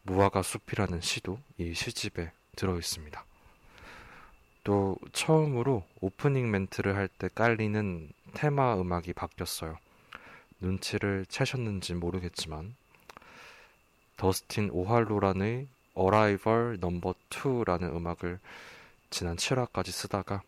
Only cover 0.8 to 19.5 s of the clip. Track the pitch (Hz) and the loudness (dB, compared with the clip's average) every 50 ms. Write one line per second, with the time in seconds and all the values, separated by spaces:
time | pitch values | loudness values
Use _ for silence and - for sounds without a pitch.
0.8 | 101 90 90 82 - - - 117 - 92 95 123 - - - - 87 85 82 - | 0 0 -2 -2 -2 -2 -4 -2 -4 -6 -8 -8 -10 -16 -8 -6 -4 -4 -2 -4
1.8 | - 120 - - - 104 _ - 85 80 - _ _ _ - - - 95 90 85 | -6 -4 -4 -6 -6 -6 _ -6 -6 -6 -8 _ _ _ -6 -2 -2 0 0 -2
2.8 | 85 - - 82 78 73 - - - - - _ - - - _ _ - - - | -2 -4 -6 -8 -10 -14 -14 -16 -18 -18 -20 _ -20 -20 -20 _ _ -20 -20 -20
3.8 | - - - - - - - - - - - _ _ _ _ _ _ 104 101 101 | -20 -20 -20 -20 -20 -20 -20 -20 -20 -20 -20 _ _ _ _ _ _ 2 4 4
4.8 | 98 98 92 - - - - - - - 160 156 156 147 135 120 117 139 135 107 | 4 2 0 -2 -8 -8 -4 -2 4 6 6 6 6 4 2 2 2 2 2 0
5.8 | 87 _ _ - - 95 - - - 143 139 131 123 113 104 98 98 92 - - | -2 _ _ -4 -4 -4 -2 0 2 2 2 2 2 2 2 0 0 -2 -2 -2
6.8 | 101 101 98 98 98 92 _ _ - 92 _ - 110 117 117 107 110 104 104 107 | 0 0 2 0 -2 -4 _ _ -6 -6 _ 2 4 4 4 2 0 0 0 0
7.8 | 104 98 90 82 78 73 - _ _ - - - - 151 143 139 135 123 110 92 | 0 -2 -4 -6 -8 -12 -18 _ _ -16 -6 -2 0 0 2 2 2 2 2 2
8.8 | 90 90 87 87 82 87 87 - - 85 _ - 90 - - - 85 80 80 - | 0 0 -2 -2 -2 -6 -6 -6 -8 -10 _ -8 -6 -6 -6 -6 -8 -8 -10 -12
9.8 | _ _ _ _ _ _ - - - - - - - _ - _ 92 92 95 95 | _ _ _ _ _ _ -20 -20 -20 -20 -20 -20 -20 _ -12 _ -2 -2 -2 -2
10.8 | - - - 101 - 101 98 95 95 - - - 135 - - 127 117 110 101 92 | -2 -4 -2 -2 0 0 0 -2 -4 -6 -2 -2 -2 -2 0 -4 -4 -4 -4 -4
11.8 | - - 87 87 85 85 90 95 87 85 - - - 80 78 78 80 104 123 _ | -4 -4 -4 -2 -2 -2 -2 -2 -6 -6 -6 -8 -8 -8 -8 -10 -10 -12 -14 _
12.8 | _ _ _ _ _ - - - - - - - - - - - - _ _ _ | _ _ _ _ _ -20 -20 -20 -20 -20 -20 -20 -20 -20 -20 -20 -20 _ _ _
13.8 | _ _ _ _ _ _ _ - 101 95 92 - - _ - 113 104 101 - 87 | _ _ _ _ _ _ _ 0 2 2 2 2 -6 _ -2 -2 -2 0 0 -2
14.8 | 90 98 117 120 113 104 107 101 98 98 95 95 95 110 117 127 139 135 _ _ | 0 2 4 2 4 4 2 2 4 4 4 2 0 0 -2 -4 -8 -10 _ _
15.8 | _ _ _ 92 95 95 104 107 107 104 101 95 - 110 113 113 117 120 117 92 | _ _ _ 2 4 6 8 8 6 6 4 2 2 2 4 4 2 0 -2 -2
16.8 | 90 87 87 87 85 92 90 _ _ _ - - - 139 127 120 110 92 90 85 | -2 -2 -2 0 -2 -2 -4 _ _ _ -10 -4 -2 0 0 2 2 2 2 0
17.8 | 90 82 69 85 85 87 85 - - 87 87 90 - - - - - - - - | 0 -2 -2 -2 -4 -4 -4 -4 -4 -6 -6 -8 -12 -18 -20 -18 -18 -20 -20 -20
18.8 | - - _ _ _ _ - - 90 87 85 87 - - | -20 -20 _ _ _ _ -8 -4 -4 -4 -2 -2 -2 0